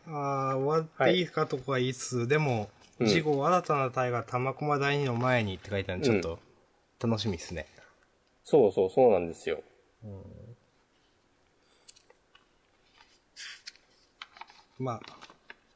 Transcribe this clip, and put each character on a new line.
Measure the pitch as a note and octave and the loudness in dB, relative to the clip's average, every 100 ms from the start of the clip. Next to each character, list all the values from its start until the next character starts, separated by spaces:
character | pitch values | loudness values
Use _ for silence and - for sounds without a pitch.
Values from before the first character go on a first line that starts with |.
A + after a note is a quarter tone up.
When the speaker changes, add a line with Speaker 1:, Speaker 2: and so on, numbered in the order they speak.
| E3 | -12
Speaker 1:
あ | D3+ C#3 C#3 C3+ | -8 -4 -2 -2
ー、 | C3+ | 0
終 | C#3 D#3+ | 2 0
わ | D#3+ | 0
っ | - C3 | 0 2
て | |
い | F3+ | 2
い | |
っ | E3 | 0
す | |
か | - D3+ | -2 -2
と | C#3 | -2
か | D#3 B2+ | -2 0
言 | C#3 | 0
い | |
つ | B2+ - | -4 -4
つ、 | B2 | -2
Speaker 2:
は | |
い。 | A#2 | 2
Speaker 1:
で | D3+ | 2
も、 | D3 A#2 G#2 - - - | 2 0 -4 -12 -20 0
Speaker 2:
う | |
ん。 | A2+ | 2
Speaker 1:
次 | E3 | 4
号 | D3+ C#3 D3 | 2 0 2
新 | F3+ | 2
た | F3 D3 | 2 0
な | C3 | 0
大 | B2+ B2+ | 0 -2
河、 | A#2+ | -2
玉 | - B2 C3 | -4 -2 -2
駒 | - D3 C#3+ | -2 -2 0
第 | C#3 C#3+ | 0 0
二 | |
の | C#3 A#2 | 0 0
前 | B2+ B2 | 2 2
に | G#2 F#2 | 0 -4
っ | |
て | - | -6
書 | G2 | -4
い | |
て | F#2+ | -4
あ | F#2 | 0
る | |
ん | |
で、 | C#3 | 2
Speaker 2:
う | |
ん。 | G#2 | 2
Speaker 1:
ち | E2 | 0
ょ | E2 | -8
っ | _ _ _ _ _ - | _ _ _ _ _ -6
と、 | A#2 | -2
楽 | A2 | -2
し | G#2+ | -2
み | F2 | -6
っ | |
す | - | -8
ね。 | E2+ - - - _ _ _ _ _ - | -10 -12 -16 -20 _ _ _ _ _ 2
Speaker 2:
そ | D#3 G#2+ | 4 6
う | |
そ | G2 F#2 | 4 0
う、 | |
そ | - B2 | 6 6
う | |
な | F#2+ | 6
ん | E2+ | 0
で | |
す | D#2+ - | -6 -6
よ。 | D#2 - _ _ _ G#2+ | -6 -8 _ _ _ -16
Speaker 1:
う | |
ん。 | G2 - - A#2 A#2 _ _ _ _ _ _ _ _ _ _ _ _ _ - _ _ _ _ _ _ _ _ _ _ _ _ _ - - - - - _ _ _ - - - - - _ - | -16 -16 -20 -20 -20 _ _ _ _ _ _ _ _ _ _ _ _ _ -20 _ _ _ _ _ _ _ _ _ _ _ _ _ -18 -18 -16 -20 -20 _ _ _ -20 -20 -18 -20 -20 _ -10
ま | C3 | -8
あ、 | A2 - - - - _ - _ | -8 -12 -20 -20 -20 _ -20 _